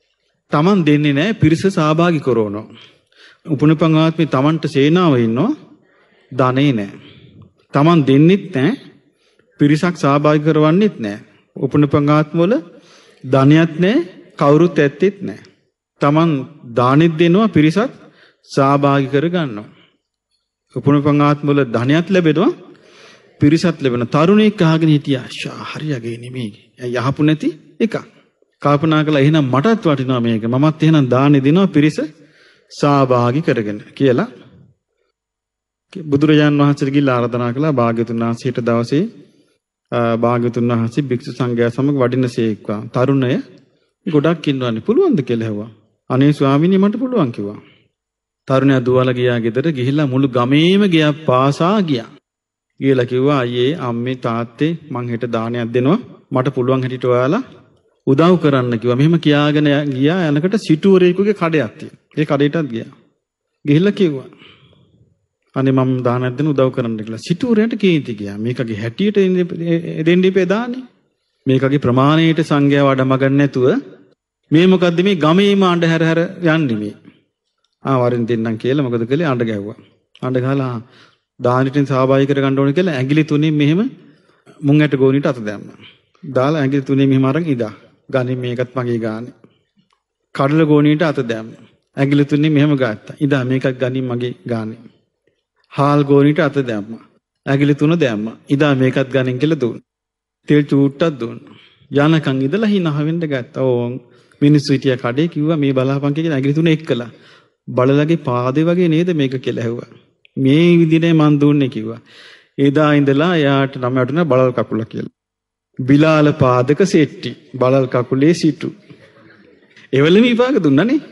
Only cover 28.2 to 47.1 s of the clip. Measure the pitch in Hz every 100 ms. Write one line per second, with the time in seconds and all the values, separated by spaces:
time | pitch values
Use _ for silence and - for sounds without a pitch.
28.2 | _ _ _ _ 143 143 165 156 151 147
29.2 | 139 156 131 127 220 220 170 135 127 127
30.2 | 117 113 113 127 151 151 156 156 127 123
31.2 | 143 143 135 175 190 156 151 190 302 -
32.2 | - _ _ _ _ - 147 143 127 123
33.2 | 120 139 170 120 101 104 - - 135 123
34.2 | 233 - - - _ _ _ _ _ _
35.2 | _ _ _ _ _ _ _ 190 156 139
36.2 | 151 151 151 143 143 143 135 143 139 123
37.2 | 120 120 120 123 156 131 117 113 117 117
38.2 | 117 120 131 123 120 117 120 139 226 -
39.2 | - _ _ _ _ _ _ 120 117 113
40.2 | 117 120 120 120 120 117 113 156 135 123
41.2 | - 127 131 117 117 117 139 139 123 127
42.2 | 127 123 113 101 - 104 117 123 131 139
43.2 | 127 190 - - _ _ _ _ 196 151
44.2 | 147 165 151 135 123 110 - 269 381 190
45.2 | 123 117 113 104 117 - _ _ - 127
46.2 | 143 147 135 139 175 190 202 220 254